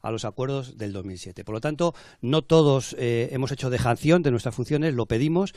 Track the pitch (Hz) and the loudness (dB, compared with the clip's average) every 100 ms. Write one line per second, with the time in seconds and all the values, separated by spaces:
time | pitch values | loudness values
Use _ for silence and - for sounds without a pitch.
0 | 110 110 110 - 131 139 127 113 101 98 | -8 -6 -6 -6 -4 -4 -8 -10 -8 -8
1 | 95 90 92 - 92 110 151 147 170 - | -10 -12 -14 -14 -8 -6 -4 0 -2 -2
2 | - - 123 156 - 160 147 135 - - | -16 -8 0 2 6 6 6 4 0 -4
3 | 123 117 120 135 131 139 131 123 123 117 | 0 0 0 -2 -4 -4 -2 0 2 2
4 | 151 175 151 117 127 123 120 147 160 123 | 4 4 4 0 -2 -6 -2 0 0 0
5 | 107 113 151 170 196 | 0 0 2 0 -2